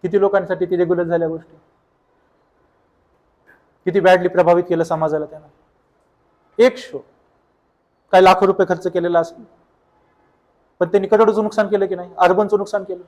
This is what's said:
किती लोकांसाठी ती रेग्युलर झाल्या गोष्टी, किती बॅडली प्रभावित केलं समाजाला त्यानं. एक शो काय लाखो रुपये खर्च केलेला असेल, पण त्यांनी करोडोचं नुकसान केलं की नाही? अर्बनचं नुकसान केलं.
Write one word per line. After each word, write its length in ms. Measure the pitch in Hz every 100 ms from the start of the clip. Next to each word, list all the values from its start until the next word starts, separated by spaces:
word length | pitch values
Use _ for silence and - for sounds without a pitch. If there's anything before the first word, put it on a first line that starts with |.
किती 160 | 185 196
लोकांसाठी 460 | 196 196 175 180 180
ती 120 | 180
रेग्युलर 260 | 175 175
झाल्या 240 | 170 170 165
गोष्टी, 300 | 160 - _ _ _ _ _ _ _ _ _ _ _ _ _ _ _ _ _ _ _ _ _ _ _ -
किती 140 | 185
बॅडली 280 | 180 185 180
प्रभावित 360 | 180 170 175 175
केलं 140 | 170
समाजाला 420 | 165 160 160 151 151
त्यानं. 220 | 156 - _ _ _ _ _ _ _ _ _ _ -
एक 180 | 247 247
शो 200 | - 139 - _ _ _ _ _ _ _ _ _ _
काय 80 | 185
लाखो 260 | 190 190 196
रुपये 180 | 190 180
खर्च 180 | 175 180
केलेला 320 | 180 175 170
असेल, 240 | 165 - 117 _ _ _ _ _ _ _ _ _ _ _ _ _
पण 80 | 175
त्यांनी 200 | 196 190
करोडोचं 360 | 214 220 220
नुकसान 240 | 214 - 202
केलं 180 | 202 196
की 100 | 185
नाही? 140 | 180 -
अर्बनचं 400 | 180 185 208 208
नुकसान 260 | 196 208
केलं. 200 | 190 180